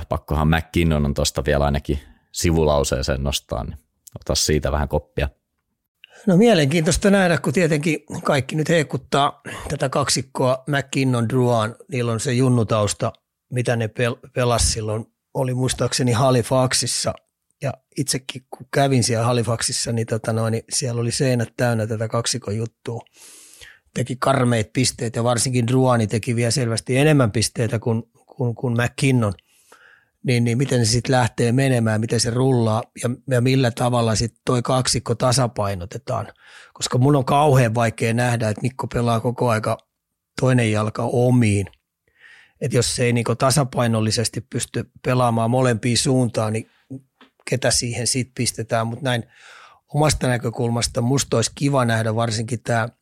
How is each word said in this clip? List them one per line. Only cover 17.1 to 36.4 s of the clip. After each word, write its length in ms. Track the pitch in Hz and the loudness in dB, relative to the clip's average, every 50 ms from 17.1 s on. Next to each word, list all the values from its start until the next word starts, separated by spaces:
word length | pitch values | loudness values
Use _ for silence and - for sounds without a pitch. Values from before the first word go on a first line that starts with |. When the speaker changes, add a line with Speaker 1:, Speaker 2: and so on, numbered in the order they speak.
| - - _ _ _ _ _ _ _ _ | -6 -8 _ _ _ _ _ _ _ _
Speaker 2:
ja 100 | 139 131 - - _ _ _ | -8 -8 -8 -10 _ _ _
itsekin 460 | - 135 - - 131 - - - 127 - _ | -6 -4 -4 -4 -6 -6 -10 -14 -14 -14 _
kun 160 | - - - - - | -20 -20 -12 -4 0
kävin 300 | 147 139 139 135 123 107 | 2 2 4 4 2 2
siellä 220 | - 117 110 113 | 2 0 0 0
Halifaxissa, 680 | 123 123 120 113 120 113 110 - - 127 - - 123 | 0 0 0 0 -2 -2 -2 -4 -4 -4 -4 -4 -4
niin 140 | 117 113 110 | -4 -4 -2
tota 260 | - 117 110 - - | -2 -4 -4 -2 -2
noin, 200 | 110 110 113 113 | -2 0 0 0
niin 120 | 113 113 - - | -2 -4 -4 -6
siellä 280 | - - 143 123 117 120 | -6 -4 -4 -2 -2 -2
oli 100 | 117 117 | -2 -2
seinät 380 | - - 147 131 127 120 110 - - | -2 0 0 2 2 0 0 -2 -2
täynnä 300 | - 131 120 117 110 107 | -2 0 0 0 0 -2
tätä 220 | 110 117 107 113 110 | -2 -4 -4 -4 -4
kaksikon 480 | - 117 117 - - 120 - - 104 | -4 -2 -2 -2 -4 -6 -6 -6 -6
juttua. 440 | 113 117 113 _ _ - 120 117 117 - _ _ - - - - - - - - - - - - _ _ _ - | -4 -6 -8 _ _ -12 -12 -12 -12 -14 _ _ -20 -20 -20 -20 -20 -20 -20 -20 -20 -20 -20 -20 _ _ _ -8
Teki 220 | 131 127 - 123 | -6 -6 -6 -6
karmeet 560 | - - 135 131 131 127 120 120 113 104 - | -4 -2 0 2 2 2 2 2 0 0 -2
pisteet, 440 | - 131 127 - - - 123 113 - | -2 -2 -2 -2 -2 -4 -6 -6 -4
ja 80 | 117 117 | -2 0
varsinkin 420 | 120 120 113 - 131 123 127 117 | 0 0 0 0 0 0 0 0
Drouin 420 | 117 127 131 131 127 123 117 110 101 | 2 2 4 4 4 4 2 2 0
teki 280 | - 110 - 127 117 | -2 -2 -2 -2 -2
vielä 140 | 117 120 117 | 0 0 0
selvästi 480 | 110 147 123 113 113 104 - - 123 131 | 0 0 -2 -2 -2 -4 -4 -2 0 2
enemmän 320 | 147 156 151 143 127 107 | 4 4 4 4 4 2
pisteitä 480 | - 113 101 - - - 117 104 - 110 | 2 0 -2 -2 -2 -4 -4 -2 -2 -2
kuin, 240 | - 120 113 113 113 _ _ _ _ | -2 -2 -2 -2 -4 _ _ _ _
kuin, 280 | - - - 131 120 113 | -14 -8 -6 -6 -4 -4
kuin 200 | - - 123 117 117 | -4 -4 -2 -2 0
McKinnon. 500 | 120 120 - - 143 135 131 123 110 101 92 - _ _ _ _ _ _ - - - - _ _ _ _ _ _ | -2 -2 -2 0 2 2 4 4 2 0 -2 -4 _ _ _ _ _ _ -20 -20 -20 -20 _ _ _ _ _ _
Niin, 220 | - 135 123 120 120 | -2 0 0 2 2
niin 140 | 120 117 123 | 2 2 0
miten 280 | 139 131 135 123 113 | 0 0 2 2 2
se 60 | 107 | 2
sit 160 | 120 123 - - | 0 0 0 2
lähtee 440 | 131 127 123 113 - - 123 117 | 2 2 2 0 0 0 0 2
menemään, 480 | 117 135 139 135 127 117 113 110 107 107 | 2 2 2 2 2 2 2 2 0 0
miten 200 | 113 113 - 110 | -2 -2 -2 -2
se 100 | 110 120 | -2 0
rullaa 520 | 113 123 131 135 131 117 113 110 110 113 120 - - - | 0 0 2 2 2 2 2 2 0 0 -2 -6 -8 -6
ja, 80 | - 120 123 - _ - | -6 -6 -6 -6 _ -2
ja 100 | 127 120 | 0 2
millä 300 | 120 131 131 135 131 117 | 2 2 2 2 2 0
tavalla 440 | 113 - 135 123 123 120 117 110 110 | 0 0 0 0 2 2 2 2 0
sit 200 | 98 120 107 - _ - | 0 -2 -4 -6 _ -4
toi 180 | - 131 123 | -2 0 0
kaksikko 520 | - - 131 131 123 - - 123 - - 117 | 0 0 0 0 0 0 -2 -2 -2 -4 -2
tasapainotetaan. 1160 | - 131 127 120 131 123 113 - - 104 101 98 87 90 107 - 120 - - 120 110 107 - - _ | 0 0 0 2 2 0 -2 -2 -4 -4 -4 -4 -6 -8 -10 -12 -12 -8 -8 -6 -6 -8 -10 -16 _